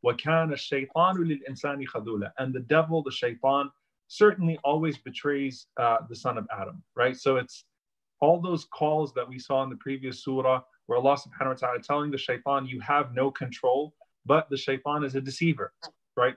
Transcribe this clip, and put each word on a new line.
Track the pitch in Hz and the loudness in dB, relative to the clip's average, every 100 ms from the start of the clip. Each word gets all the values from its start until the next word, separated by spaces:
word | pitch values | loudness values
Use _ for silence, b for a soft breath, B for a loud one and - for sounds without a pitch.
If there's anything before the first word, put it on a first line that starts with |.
وَكَانَ | 120 120 151 160 165 | -2 0 2 2 2
الشَّيْطَانُ | 139 - 139 135 160 180 190 | -2 -2 -4 -2 2 2 4
لِلْإِنسَانِ | 170 143 135 131 143 139 135 | 0 -2 -6 -6 -4 -4 -6
خَذُولًا. | 117 107 104 101 - | -8 -4 -4 -4 -4
And | 131 | -4
the | 127 | -4
devil, | 120 156 160 165 | 2 2 4 -2
the | 139 | -2
shaitan, | - 123 120 135 139 139 _ _ _ _ | -4 -4 0 2 2 0 _ _ _ _
certainly | - 208 190 165 156 | 4 4 4 0 0
always | 139 156 160 135 | 0 2 0 -4
betrays, | 135 - 147 143 139 127 - - | -12 -6 -2 -2 -4 -8 -12 0
uh, | 117 117 113 | 2 2 0
the | 113 | -6
son | 127 113 | -4 -4
of | 101 | -8
Adam, | 104 98 - _ - | -8 -10 -12 _ 0
right? | 123 127 | 0 2
So | 139 131 | 2 2
it's | 123 - _ _ _ _ _ _ | -2 -14 _ _ _ _ _ _
all | 147 175 | 4 4
those | 175 165 - | 2 -4 -4
calls | - 151 156 143 | -2 0 2 0
that | 123 123 | -4 -8
we | 127 | -12
saw | - 135 | -2 -2
in | 131 | -2
the | 131 | -6
previous | 135 135 131 117 | -8 -6 -8 -8
surah | - 131 131 127 - b - | -4 0 2 2 -2 b -2
where | 120 | 4
Allah | 135 139 | 4 4
subhanahu | - - 131 | -2 -4 -4
wa | |
ta'ala | 131 127 120 | -2 -2 -4
telling | - 147 147 | -2 -2 -2
the | 135 | -4
shaitan, | - 120 139 139 131 | -4 -4 0 -2 -2
"You | 127 | -8
have | 107 147 131 | 0 0 2
no | 123 135 | 0 0
control," | - 127 - 127 131 151 _ _ _ 127 | -2 -10 -2 2 2 0 _ _ _ 2
but | 151 156 | 2 2
the | 135 | -4
shaitan | 139 131 147 147 | -2 -4 -2 -4
is | 139 135 | -2 -4
a | |
deceiver, | 135 135 165 123 98 _ - _ _ - | -6 0 0 0 -6 _ -20 _ _ 0
right? | 127 | 2